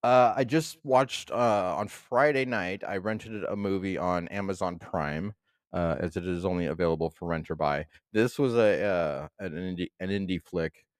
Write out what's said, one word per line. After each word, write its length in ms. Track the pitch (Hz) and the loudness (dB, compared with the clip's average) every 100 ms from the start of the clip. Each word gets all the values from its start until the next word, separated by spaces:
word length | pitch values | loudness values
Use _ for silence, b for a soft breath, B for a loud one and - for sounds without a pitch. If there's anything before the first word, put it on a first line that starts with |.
Uh, 300 | 120 127 120 110 | 6 8 6 4
I 80 | |
just 360 | 127 156 156 - | 2 0 0 -10
watched, 460 | 143 127 135 - - | 4 4 4 -2 -6
uh, 460 | 113 120 104 90 78 | 0 4 4 2 -2
on 100 | 104 | -4
Friday 560 | - _ 123 147 135 | -8 _ 4 4 4
night, 400 | 127 117 90 98 - | 0 -2 -2 -6 -6
I 100 | 98 | -4
rented 460 | 98 110 110 107 | -4 -6 -6 -8
a 120 | 87 101 | -4 -2
movie 440 | 101 95 95 85 | 0 0 -2 -2
on 280 | 90 90 87 | 0 0 -2
Amazon 500 | 101 98 95 92 87 | -6 -4 -4 -4 -6
Prime, 540 | - 92 73 76 101 107 _ _ _ | -6 -4 -2 -4 -6 -10 _ _ _
uh, 240 | 90 85 80 | -2 0 0
as 180 | 87 85 | -2 -4
it 80 | 90 | -4
is 180 | 87 | -2
only 220 | 92 90 82 | -2 0 -2
available 460 | 80 87 80 80 | 0 0 0 -2
for 160 | - 87 | -4 -4
rent 240 | 82 80 | -4 -4
or 40 | 78 | -2
buy. 300 | 78 71 78 b _ | 0 -2 -6 b _
This 280 | 107 120 - | 0 0 0
was 160 | 139 117 | 0 4
a, 280 | 107 82 | 4 4
uh, 440 | 101 90 80 69 78 _ | 2 0 0 -2 -10 _
an 140 | 98 | -8
indie, 380 | 78 92 90 87 _ | -6 -6 -6 -8 _
an 100 | 92 | -4
indie 320 | 98 95 90 | -4 -2 -6
flick 460 | - 87 80 _ _ | -4 -4 -4 _ _